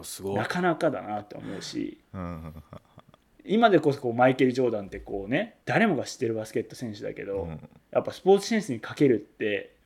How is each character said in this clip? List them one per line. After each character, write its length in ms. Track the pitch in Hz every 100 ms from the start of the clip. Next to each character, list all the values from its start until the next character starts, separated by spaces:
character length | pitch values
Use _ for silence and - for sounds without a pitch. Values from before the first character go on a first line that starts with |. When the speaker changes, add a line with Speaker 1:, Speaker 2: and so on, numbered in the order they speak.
Speaker 1:
す 200 | - -
ご 100 | 98
い。 20 | 101
Speaker 2:
な 100 | 117
か 140 | 180
な 160 | 339 311
か 160 | 160
だ 100 | 98
な 200 | 101 104
っ 40 | -
て 80 |
思 240 | - 104 101
う 20 |
し、 360 | - 107 - - _
Speaker 3:
う 40 | 98
ん 20 |
う 40 |
ん 200 | 87 82
う 40 | 80
ん。 60 | 78 - - _ - _ _ _ _
Speaker 2:
今 260 | - 214 226
で 100 | 170
こ 120 | 147
そ 80 | 135
こ 100 | 120
う 40 |
マ 140 | 117 131
イ 80 | 131
ケ 80 |
ル・ 80 | 127
ジ 80 | 127
ョ 80 | 120
ー 20 |
ダ 120 | 107
ン 40 | 98
っ 20 |
て 120 | 98
こ 240 | - 101 98
う 40 |
ね、 280 | 151 226 _
誰 220 | - 147 170
も 100 | 131
が 80 |
知 120 | 98 -
っ 20 |
て 100 | 117
る 60 |
バ 120 | 110 110
ス 60 |
ケ 80 | 123
ッ 20 | 107
ト 100 | -
選 180 | 117
手 80 | 104
だ 120 | 104
け 100 | 104
ど、 180 | 98 98
Speaker 3:
う 40 | 87
ん。 200 | 78 - - -
Speaker 2:
や 100 | 127
っ 40 |
ぱ 80 | -
ス 80 | -
ポ 160 | 185 196
ー 20 |
ツ 80 | -
選 160 | 220
手 100 | 139
に 80 | 113
か 140 | -
け 140 | 120 139
る 80 | 107
っ 20 |
て、 560 | - - 107 101 - _